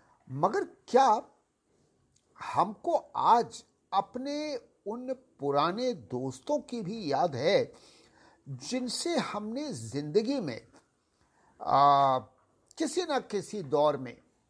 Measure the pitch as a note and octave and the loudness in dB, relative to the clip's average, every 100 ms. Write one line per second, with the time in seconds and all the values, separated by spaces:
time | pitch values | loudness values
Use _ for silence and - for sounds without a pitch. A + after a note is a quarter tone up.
0 | _ _ - C3 F3+ F#4+ F#4 - - B3 | _ _ -12 -2 0 0 -4 -10 2 4
1 | C4+ A3 - _ _ _ _ _ _ _ | 6 4 -2 _ _ _ _ _ _ _
2 | _ _ _ - - C3+ F#3+ G#3 E4+ D#4+ | _ _ _ -14 -4 0 0 -2 -2 -2
3 | - - D3 A#3+ - - - _ _ F#3+ | -2 0 4 4 2 -8 -20 _ _ -2
4 | - B3 C4+ D4 D4+ C#4 - _ G3+ A#3 | -2 -6 -6 -6 -6 -8 -12 _ -10 -8
5 | B3+ B3+ _ - C#3 C#3 D#3+ G3+ B3+ F#3 | -8 -10 _ -6 0 2 2 0 -4 -4
6 | A2 B2 C3+ - - D4 - A#3+ F3+ A3+ | -6 -6 -6 -6 -4 -4 -4 -8 -8 -6
7 | D#3+ C3+ E3+ B2 D#3 F#3 A#2 - - _ | -2 0 0 0 2 2 0 -8 -20 _
8 | _ _ _ _ - B2+ - B3+ B3 - | _ _ _ _ -16 -14 -6 -6 -4 -4
9 | F4 E4 E3+ G#3 G#3+ A#3+ D4+ C3+ A2+ C3+ | -2 -2 -4 -6 -8 -8 -8 -8 -8 -6
10 | D3+ F3+ A3+ C#4 D#3+ A2 - - _ _ | -2 0 0 -2 -4 -8 -12 -20 _ _
11 | _ _ _ _ _ - - C#3 C#3+ C#3+ | _ _ _ _ _ -8 2 6 6 6
12 | C#3 C3 G#2+ _ _ _ _ - D#4 F4 | 4 2 -4 _ _ _ _ -6 -4 -2
13 | F4 C4+ - G#3 - G#3 C#3+ D3 D3+ C#3 | -2 -4 -4 -6 -6 -8 -2 2 4 2
14 | B2+ - _ _ | -6 -16 _ _